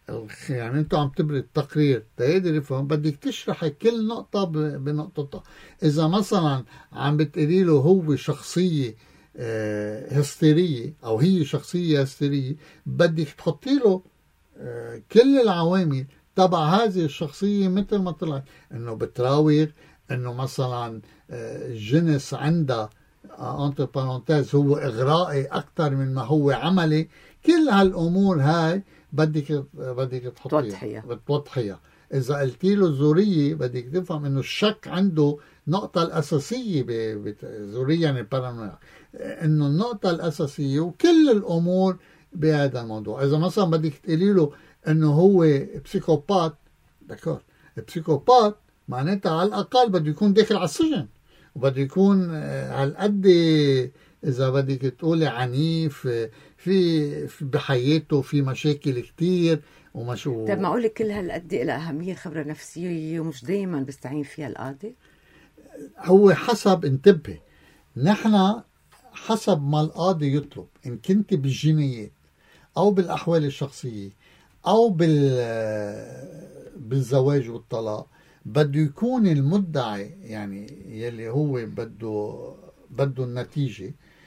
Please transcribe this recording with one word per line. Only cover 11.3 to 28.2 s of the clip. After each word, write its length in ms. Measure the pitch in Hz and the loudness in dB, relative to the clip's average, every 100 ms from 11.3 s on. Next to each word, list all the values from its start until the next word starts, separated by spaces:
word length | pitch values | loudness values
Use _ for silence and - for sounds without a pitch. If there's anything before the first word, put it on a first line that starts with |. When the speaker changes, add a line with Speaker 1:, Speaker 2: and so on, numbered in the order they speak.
| 185 143 | 4 0
Speaker 1:
شخصية 560 | 147 - 175 175 143 | -4 -4 -4 0 0
هستيرية، 540 | 135 - 143 143 131 151 - - - | 0 -2 -2 -2 -4 -8 -14 -16 -6
بدك 420 | 131 170 160 156 - | 0 2 2 -6 -6
تحطي 380 | - 156 262 285 | -6 -4 0 2
له، 260 | 233 185 - _ _ _ _ - | 2 0 -4 _ _ _ _ -18
آه، 440 | 131 120 117 117 - | -14 -12 -12 -14 2
كل 300 | 208 269 277 | 6 8 6
العوامل 640 | 226 175 165 190 170 135 135 _ _ - | 4 2 2 2 2 0 -6 _ _ 2
تبع 300 | 185 170 151 | 4 4 4
هذه 400 | 196 226 185 156 | 4 2 0 -2
الشخصية، 640 | - 151 - 196 202 190 | -2 -10 -4 -2 0 0
مثل 300 | 185 196 208 | 0 0 -2
ما 140 | 180 | -2
طلعت، 320 | 160 165 135 135 - - | -4 -6 -6 -8 -20 -16
إنه 220 | 120 117 | -12 -10
بتراوغ، 720 | 110 113 - 127 143 156 151 151 - - _ - | -6 -6 -2 0 4 4 4 2 -4 -20 _ -10
إنه 220 | 127 123 | -8 -6
مثلًا، 680 | 123 131 - 127 120 117 113 - _ - | -6 -6 -4 -4 -4 -8 -12 -18 _ -18
آه، 360 | 120 113 - 127 | -14 -12 -12 -10
الجنس 680 | 113 104 151 165 143 - | -10 0 2 2 0 -2
عندها، 560 | 123 143 170 143 113 107 - _ _ - - | -6 -2 0 0 -2 -4 -12 _ _ -20 -14
آه، 340 | 123 143 143 | -10 -4 -4
entre 120 | 139 | -2
parenthèses، 720 | 131 139 131 127 - 151 131 143 | -4 -4 -4 -4 0 0 2 2
هو 200 | 143 147 | 2 2
إغرائي 720 | 143 110 131 160 180 143 135 | -2 -2 2 2 2 -2 -4
أكتر 500 | 160 - - 147 135 | -6 -6 -4 -2 -2
من 180 | 135 | -2
ما 80 | 131 | -4
هو 300 | 120 151 139 | -2 0 2
عملي. 560 | 123 147 185 160 151 160 _ - _ - | 0 0 2 2 0 -2 _ -20 _ 2
كل 240 | 339 302 | 4 6
هالأمور 680 | 196 190 185 165 180 | 6 4 2 0 2